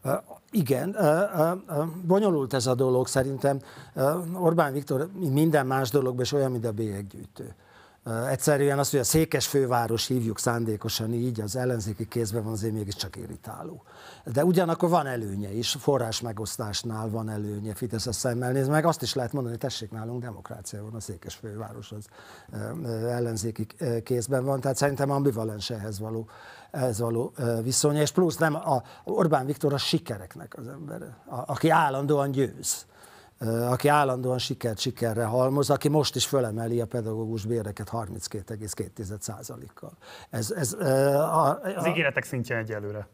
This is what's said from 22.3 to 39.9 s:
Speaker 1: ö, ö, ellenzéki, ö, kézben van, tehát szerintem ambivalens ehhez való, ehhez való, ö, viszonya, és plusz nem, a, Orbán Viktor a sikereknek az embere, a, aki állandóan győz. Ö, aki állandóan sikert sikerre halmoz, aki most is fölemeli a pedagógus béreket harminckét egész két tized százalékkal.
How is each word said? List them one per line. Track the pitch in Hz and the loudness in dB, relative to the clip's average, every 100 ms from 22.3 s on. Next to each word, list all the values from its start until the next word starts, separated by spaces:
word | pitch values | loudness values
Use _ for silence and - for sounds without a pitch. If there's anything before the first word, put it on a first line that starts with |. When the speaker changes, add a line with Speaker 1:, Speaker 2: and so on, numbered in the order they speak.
| - - | -20 -14
Speaker 1:
ö, | 107 107 127 | -8 -8 -6
ö, | 135 113 117 | -4 -2 -2
ellenzéki, | 120 120 113 110 110 110 - | 0 0 -2 -4 -4 -8 -4
ö, | 143 117 | -2 -2
kézben | 113 123 117 131 131 | 0 -2 0 0 0
van, | 135 | 0
tehát | 131 131 | 0 2
szerintem | 143 135 139 | 0 2 0
ambivalens | 143 143 113 110 104 98 | 2 2 2 -4 -4 -6
ehhez | 113 101 98 | -6 -6 -6
való, | 107 113 110 - - - - | -6 -6 -8 -14 -20 -20 -12
ehhez | 156 127 104 | -2 0 0
való, | 117 113 123 - | 0 0 -2 -2
ö, | 120 117 | -2 0
viszonya, | 113 127 151 147 | 0 2 4 4
és | 151 | 2
plusz | - 180 151 | 4 2 4
nem, | 160 151 | 2 2
a, | 190 135 - - | 0 0 0 -16
Orbán | - 208 175 147 131 | -4 2 4 4 2
Viktor | 143 151 | 0 0
a | 139 | 0
sikereknek | - 165 - 107 95 - - - | 0 0 -2 -10 -10 -16 -16 -14
az | 117 | -14
embere, | 135 151 110 110 120 - | -12 -12 -10 -12 -18 -12
a, | 123 135 | -10 -6
aki | 135 185 | 0 4
állandóan | 160 156 135 143 147 139 | 6 4 0 0 2 2
győz. | 135 135 - - - - - - - - _ | 2 0 -2 -6 -6 -8 -20 -20 -20 -20 _
Ö, | 113 117 | -2 0
aki | 120 123 147 | 2 2 4
állandóan | 147 139 127 127 127 | 6 4 2 0 -2
sikert | - 135 120 107 | -2 -4 -4 -2
sikerre | - 117 117 110 | -4 -2 0 0
halmoz, | 113 120 127 139 139 | 0 2 4 4 4
aki | 139 151 | 4 4
most | 151 135 131 | 4 2 0
is | 117 | 0
fölemeli | 139 123 107 113 117 | 2 0 -2 -2 -2
a | 113 | -2
pedagógus | 123 110 110 110 113 104 | -4 -4 -4 -4 -4 -2
béreket | 117 104 104 104 | -2 -2 -8 -6
harminckét | 117 104 90 - 107 92 | -6 -6 -8 -8 -10 -10
egész | 107 107 | -10 -10
két | - 92 | -8 -8
tized | - 98 104 | -8 -10 -8
százalékkal. | - 107 - 117 131 - - | -10 -10 -12 -14 -16 -16 -18